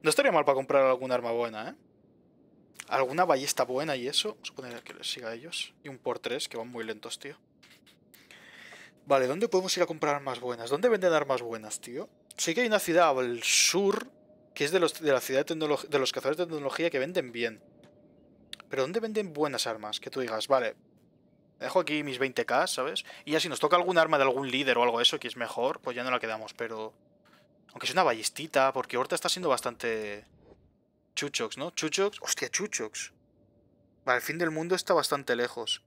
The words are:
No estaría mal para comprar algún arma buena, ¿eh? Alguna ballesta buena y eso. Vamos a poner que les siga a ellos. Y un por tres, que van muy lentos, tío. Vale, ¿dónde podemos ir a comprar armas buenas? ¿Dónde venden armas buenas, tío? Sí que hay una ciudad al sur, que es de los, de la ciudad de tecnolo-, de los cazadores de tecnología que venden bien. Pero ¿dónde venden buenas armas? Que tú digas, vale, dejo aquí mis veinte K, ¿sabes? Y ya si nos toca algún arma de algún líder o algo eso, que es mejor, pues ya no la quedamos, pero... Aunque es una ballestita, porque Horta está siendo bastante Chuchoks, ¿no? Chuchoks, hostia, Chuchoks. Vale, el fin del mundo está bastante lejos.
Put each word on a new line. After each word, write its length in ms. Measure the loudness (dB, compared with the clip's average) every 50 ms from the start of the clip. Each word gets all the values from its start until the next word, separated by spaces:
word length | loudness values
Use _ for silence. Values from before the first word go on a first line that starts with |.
No 80 | 4 4
estaría 220 | 4 6 4 6
mal 120 | 4 6 4
para 120 | 4 2
comprar 320 | 2 2 4 6 6 6
algún 240 | 6 4 2 0 -2
arma 200 | -2 0 0 -2
buena, 380 | -2 -2 -2 -2 -4 -8 -10 -10
¿eh? 60 | -12 _ _ _ _ _ _ _ _ _ _ _ _ _ _ _ _ _ _ _ _ -18 -8
Alguna 380 | -2 0 0 0 0 2 0 4
ballesta 380 | 4 4 2 2 -2 0 -2 -2
buena 320 | -2 -2 -4 -2 -2 -4
y 120 | -4 -4
eso. 220 | -2 -2 -2 -2 -2 -8
Vamos 160 | _ -16 -14
a 60 | _
poner 260 | -12 -12 -12 -14 -14
que 140 | -14 -16 -18
les 100 | -10 -8
siga 240 | -8 -8 -8 -8 -10
a 60 | -10
ellos. 400 | -10 -12 -10 -8 -8 -8 -8 _ _ -16
Y 60 | -16
un 100 | -16 -8
por 180 | _ -6 -6
tres, 320 | -4 -4 -6 -6 -6 -6 -8
que 80 | -8
van 100 | -10 -10 -8
muy 140 | -10 -8 -8
lentos, 360 | -8 -8 -10 -10 -12 -12 -10
tío. 180 | -12 -16 -16 _ _ _ _ _ -20 -20 -20 _ _ -20 _ _ _ _ -20 -20 -20 _ -20 -20 -20 -20 -20 -20 -20 -20 -20 -20 -20 -20 _ _ _
Vale, 220 | 2 4 4 4
¿dónde 200 | 2 0 -2 -2
podemos 300 | 2 2 0 0 0 0
ir 60 | 0 0
a 20 |
comprar 300 | 0 0 -2 0 0 0
armas 240 | -2 -4 -6 -8 -6
buenas? 320 | -6 -6 -6 -6 -4 -4
¿Dónde 180 | -2 2 2 2
venden 240 | 2 4 2 4 4
armas 300 | 4 2 2 -2 -2 -2
buenas, 360 | -6 -8 -10 -10 -12 -12 -12
tío? 300 | -12 -10 -10 -10 -10 -12 _ _ _ _ -8
Sí 180 | -4 0 2 2
que 60 | 4
hay 60 | 4
una 120 | 4 4 2
ciudad 300 | 4 4 6 6 6 6
al 340 | 6 4 0 0 -2 -2 0
sur, 640 | 2 4 4 4 4 4 4 4 2 2 0 -4 -8 _ -20 _ _ -20 _ _ _ _
que 100 | -2 -2
es 60 | 2
de 80 | 4 4
los, 200 | 4 4 0 0
de 120 | 4 4
la 100 | 4 4
ciudad 240 | 2 2 0 0 2
de 80 | 0 -2
tecnolo-, 340 | -2 0 0 0 0 0
de 120 | 0 0 2
los 120 | 2 2
cazadores 280 | -2 -2 -2 -2 0 0
de 80 | -2
tecnología 420 | -4 -4 -4 -4 -4 -2 0 -2 0
que 80 | 0
venden 340 | 0 -2 -2 -2 -4 -4 -4
bien. 300 | -4 -4 -4 -4 -4 -10 -20 -20 -20 -20 -20 -20 _ -20 -20 -20 -20 _ _ _ -20 _ -20 _ -20 _ -12
Pero 140 | _ -2 -2
¿dónde 180 | -2 0 -2 -4
venden 320 | -4 -2 -2 -4 -4 -4
buenas 360 | -2 -2 -2 0 0 -2 -2
armas? 320 | -4 -4 -6 -6 -8 -8 -8
Que 100 | -10 -8
tú 120 | -6 -4
digas, 260 | -4 -2 -2 -4 2
vale, 280 | 4 4 4 4 0 -4 _ _ _ _ _ _ _ _ _ _ _ _ _ _ _ _ _
dejo 200 | -10 0 0 0
aquí 240 | 2 2 -2 -2 -2
mis 160 | -4 -2 -2
veinte 260 | -2 -2 0 -2 -2
K, 220 | 2 2 2 2
¿sabes? 380 | 0 -2 -4 -4 -4 -4 -6 -8 -10 -20 -16 -6
Y 80 | 0
ya 80 | 0 0
si 100 | 0 0
nos 100 | -2 0
toca 160 | 2 4 4
algún 220 | 4 4 4 4
arma 200 | 4 6 6 4
de 60 | 4 4
algún 280 | 4 4 0 -2 -2
líder 260 | 0 0 2 4 4
o 60 | 4 4
algo 180 | 4 4 4
eso, 180 | 2 2 2 0
que 80 | -6
es 100 | -8 -6
mejor, 420 | -6 -8 -6 -2 -2 -2 -2 -2 -4
pues 160 | -8 -8 -6
ya 80 | -4 -2
no 80 | -2
la 80 | -2 -2
quedamos, 340 | -2 -4 -6 -6 -8 -14 -8
pero... 400 | -8 -8 -8 -6 -8 -10 -10 _ _ _ _ _ _ _ _ _ _ _ _ _ _ _ _
Aunque 160 | _ -8 -6
es 80 | -2 2
una 100 | 4 4
ballestita, 680 | 4 2 2 -2 -6 _ -6 -12 0 2 4 4 4 2
porque 240 | -2 -6 -2 -2
Horta 180 | -4 -2 -2 -2
está 140 | -2 0 -2
siendo 200 | -2 0 2 2
bastante 760 | 0 2 0 -6 -6 -4 -4 -4 -4 -4 -6 -8 -10 -14 -16 _ _ _ _ -20 -20 _ _ _ _ _ _ _ _ _ _ _ _
Chuchoks, 420 | -6 -6 -4 -4 -4 -4 -4 -6
¿no? 140 | -8 -8 -8
Chuchoks, 480 | _ -4 -4 -2 0 0 0 0 -2 -6
hostia, 280 | -6 -6 -4 -4 -4 -4
Chuchoks. 640 | -4 -4 -4 -4 -6 -8 -8 -8 -8 -12 -12 -12 _ _ _ _ _ _ _ _ _ _ _ _ _ _ _ _ _ _ _
Vale, 140 | 0 0
el 60 | 0 0
fin 140 | -4 -2
del 140 | 0 0 0
mundo 240 | 0 -2 0 0 -2
está 180 | -2 2 2 2
bastante 420 | 2 4 2 -2 -2 0 -2 0
lejos. 460 | 0 0 -2 -4 -8 -6 -6 -6 -6 _